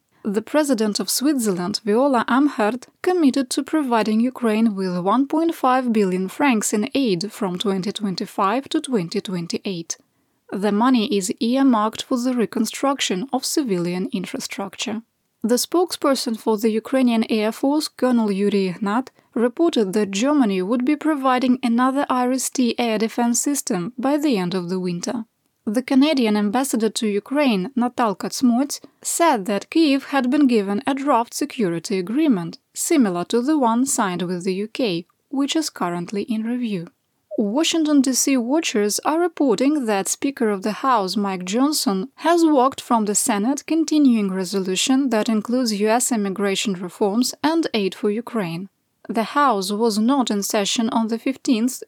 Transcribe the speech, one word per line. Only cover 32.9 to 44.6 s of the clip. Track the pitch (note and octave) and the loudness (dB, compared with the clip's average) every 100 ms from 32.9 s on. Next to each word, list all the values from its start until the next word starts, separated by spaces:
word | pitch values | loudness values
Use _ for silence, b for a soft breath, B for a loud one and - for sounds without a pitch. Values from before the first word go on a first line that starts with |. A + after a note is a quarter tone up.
| E4 G#3+ F3 F3 | 2 2 0 0
to | A#3 | 0
the | B3 D#4 | 2 2
one | A#3 A#3 C4+ | 2 2 0
signed | - G3+ F3 | 0 -2 -2
with | F3 F3+ | -4 -4
the | F#3+ F#3 G#3+ | -4 -4 -4
U | |
K, | - A#3+ E3+ - _ - | -4 -2 -2 -6 _ -8
which | C4+ C#4 D#4+ | -4 -2 -2
is | D4+ | -4
currently | - F3+ F3 F3 G3+ - | -4 -4 -4 -6 -6 -4
in | A3 | -4
review. | A3+ B3 A#3+ F#3+ E3+ _ _ _ - - | -2 -4 -4 -4 -8 _ _ _ -10 -2
Washington | G#3 A#3+ E4 E4+ D4+ D4 | 0 0 0 0 2 4
D | C4 | 4
C | B3 - C4+ | 2 2 0
watchers | A3+ D4+ D#4+ A#3 G#3 - - | 2 0 0 0 0 -2 -2
are | D#4+ | 0
reporting | F4 - C#4 G3 C4+ D4+ A3+ | 0 0 2 2 2 2 0
that | G3+ F#3+ | -2 -2
Speaker | - C#4 C#4 A3 | -4 -4 -2 -2
of | G3+ | 0
the | G#3 G3 C4+ | -4 -2 0
House | A#3 F#3 G3 | 2 0 -2
Mike | G3 F#3+ F3+ | -2 -4 -2
Johnson | A3 C#4+ D4+ - F#3+ F#3 - D#4 | 0 2 2 0 -2 -4 -4 2
has | E4+ | 4
walked | E4 D4 B3+ - | 6 6 4 0
from | - A#3 G#3 | -2 0 0
the | |
Senate | G3+ - G#3 A3 C#4+ - | 0 0 0 0 -2 -2
continuing | D#4+ D#4 D4+ C#4 A3+ G3 | 0 2 4 6 4 2
resolution | F#3 F3+ G3+ | -2 -2 -2